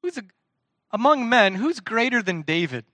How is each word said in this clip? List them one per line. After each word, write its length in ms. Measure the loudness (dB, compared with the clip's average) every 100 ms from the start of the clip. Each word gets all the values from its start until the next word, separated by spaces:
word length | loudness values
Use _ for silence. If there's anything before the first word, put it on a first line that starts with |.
Who's 160 | -8 -10
a, 60 | -16 _ _ _ _ _ _
among 400 | 0 2 2 4
men, 240 | 4 4 2
who's 240 | -4 -4
greater 440 | -6 -2 0 0
than 180 | -2 -4
David? 440 | -2 -2 -2 -6 -12